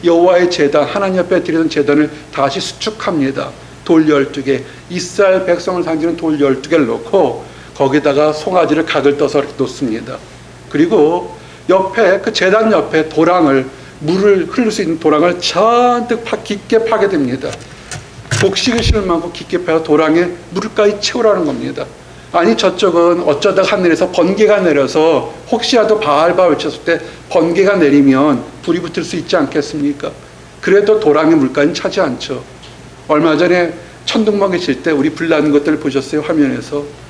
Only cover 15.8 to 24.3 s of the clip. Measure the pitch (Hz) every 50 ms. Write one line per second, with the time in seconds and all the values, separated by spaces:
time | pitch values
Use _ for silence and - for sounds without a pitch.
15.8 | 240 247 240 240 226 233 240 226 - - - 214 - - 208 202 - - - 220
16.8 | 226 226 226 208 196 196 190 156 139 120 123 131 131 147 - - - - - -
17.8 | - - - - - - - - - - - - - 190 190 - - 254 226 233
18.8 | 214 - - 214 196 185 175 160 160 175 - - - - - 170 180 175 160 160
19.8 | 160 156 151 151 160 151 156 170 175 175 180 - - - 170 185 - 220 - -
20.8 | 214 208 202 202 - - - 247 226 220 202 185 165 147 131 120 127 135 - -
21.8 | 127 - - - - - - - - - - 170 170 202 226 - - 185 175 180
22.8 | - 190 165 170 170 175 175 170 175 151 147 143 - 202 185 196 190 190 214 196
23.8 | 185 170 160 156 190 185 - 185 170 175